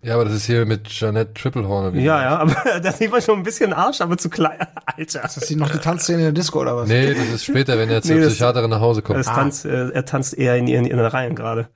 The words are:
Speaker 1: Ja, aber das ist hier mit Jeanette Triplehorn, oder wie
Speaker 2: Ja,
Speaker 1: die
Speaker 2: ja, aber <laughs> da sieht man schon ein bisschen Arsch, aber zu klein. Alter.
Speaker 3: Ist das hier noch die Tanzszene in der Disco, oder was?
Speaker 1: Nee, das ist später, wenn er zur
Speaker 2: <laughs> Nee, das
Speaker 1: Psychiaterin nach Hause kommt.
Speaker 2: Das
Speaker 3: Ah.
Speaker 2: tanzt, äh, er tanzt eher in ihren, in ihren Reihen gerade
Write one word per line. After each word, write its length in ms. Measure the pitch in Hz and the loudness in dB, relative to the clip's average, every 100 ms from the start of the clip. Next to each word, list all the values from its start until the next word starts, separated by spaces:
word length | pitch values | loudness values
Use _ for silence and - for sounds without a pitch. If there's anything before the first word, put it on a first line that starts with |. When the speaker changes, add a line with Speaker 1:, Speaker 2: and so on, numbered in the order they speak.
Speaker 1:
Ja, 120 | 117 | 0
aber 100 | 117 110 | 0 2
das 80 | |
ist 120 | 107 104 | 0 0
hier 180 | 117 | 2
mit 200 | 110 107 104 | 2 -2 -4
Jeanette 460 | - 110 107 107 | -4 -2 0 -2
Triplehorn, 520 | 107 139 127 101 101 95 | -4 -4 -2 -2 0 0
oder 60 | |
wie 120 | 90 | 0
Speaker 2:
Ja, 140 | 135 156 | 2 2
Speaker 1:
die 60 | |
Speaker 2:
ja, 140 | 131 160 | 2 2
aber 420 | 160 - 262 180 | 2 2 0 0
<laughs> 20 | |
da 80 | 180 | -2
sieht 180 | - 220 | -2 0
man 100 | 233 | 0
schon 180 | 226 214 | 2 0
ein 20 | |
bisschen 300 | 180 - - | 0 -2 -2
Arsch, 280 | 165 202 285 | 2 0 0
aber 160 | 170 175 | -2 -2
zu 140 | 170 | -2
klein. 280 | - 160 - 160 - - | 0 -2 0 -10 -8 -10
Alter. 380 | - 160 139 | -10 -8 -8
Speaker 3:
Ist 120 | 117 - | -8 -8
das 120 | - | -4
hier 80 | 156 | -2
noch 140 | 147 | 0
die 80 | 151 | -2
Tanzszene 400 | 160 170 - 170 | -2 -2 0 2
in 60 | 160 | 2
der 60 | |
Disco, 280 | 151 170 139 | 2 0 -2
oder 160 | 127 120 | -2 -2
was? 120 | 107 | 2
Speaker 1:
Nee, 260 | 117 135 | 4 4
das 140 | - - | 2 -2
ist 140 | 117 - | -4 -2
später, 300 | 214 139 120 | 0 2 2
wenn 140 | 110 | 2
er 100 | 113 | 0
zur 140 | 165 | 2
Speaker 2:
<laughs> 0 | |
Nee, 60 | 160 | 4
das 80 | 156 | 4
Speaker 1:
Psychiaterin 360 | 107 120 123 113 | 4 2 2 0
nach 80 | 110 | 2
Hause 220 | 117 113 | 2 2
kommt. 160 | - 120 | 0 -2
Speaker 2:
Das 80 | 117 | 0
Speaker 3:
Ah. 80 | |
Speaker 2:
tanzt, 300 | 120 143 143 151 | 0 0 -2 -4
äh, 220 | 131 127 | -2 -2
er 140 | 131 | -4
tanzt 340 | 127 139 135 - | -4 -4 -4 -2
eher 160 | 131 123 | 2 2
in 120 | 123 | 2
ihren, 160 | 123 | 2
in 80 | 120 120 | 2 2
ihren 80 | |
Reihen 300 | 113 131 123 | 0 0 -4
gerade 340 | - 113 113 117 | -6 -4 -4 -6